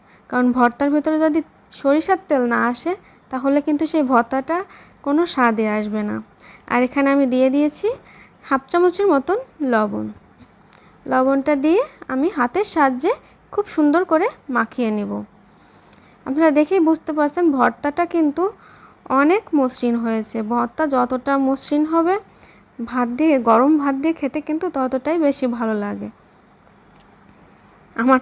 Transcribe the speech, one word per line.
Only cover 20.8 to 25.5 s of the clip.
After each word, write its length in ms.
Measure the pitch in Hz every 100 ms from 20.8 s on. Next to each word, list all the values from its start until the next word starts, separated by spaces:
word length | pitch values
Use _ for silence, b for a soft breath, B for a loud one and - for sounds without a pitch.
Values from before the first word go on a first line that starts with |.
| 311
যতটা 520 | 262 247 254 262 277
মসৃণ 480 | 262 269 - 294 302
হবে, 320 | 330 330 403 - b b b b -
ভাত 240 | 233 247 240
দিয়ে, 300 | 247 320 269
গরম 400 | 226 226 277 311
ভাত 160 | 285
দিয়ে 200 | 269 311
খেতে 260 | 330 277 311
কিন্তু 300 | 294 311 370
ততটাই 440 | 277 262 262 277 330
বেশি 280 | 285 277
ভালো 280 | 254